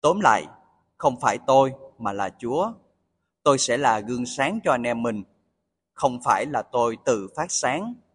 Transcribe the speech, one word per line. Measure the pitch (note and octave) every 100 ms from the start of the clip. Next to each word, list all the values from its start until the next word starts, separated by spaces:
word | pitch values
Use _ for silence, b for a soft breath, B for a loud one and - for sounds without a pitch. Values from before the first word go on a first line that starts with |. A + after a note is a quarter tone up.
Tóm | D3+ F#3+
lại, | E3+ G#2+ D2+ - _ _ _ _
không | D3 B2
phải | B2+ G#2 -
tôi | C3+ C3+ C3 - _
mà | A2
là | G2+ G2 -
Chúa. | A#2 C#3 G#3 - _ _ _ _ _ _
Tôi | D3+ C3+
sẽ | - A#2+
là | C#3 A2
gương | G#2+ B2 B2
sáng | - C#3 A3
cho | E3+
anh | B2+
em | A#2+ A#2
mình. | A#2 G#2+ F#2+ _ _ _ _ _ _
Không | - C#3 B2 C3+
phải | G2 C3
là | C3+
tôi | - B2 A#2 A2+ -
tự | A2+ F#2+ -
phát | F3
sáng | - C3+ C#3+ A3 B3 _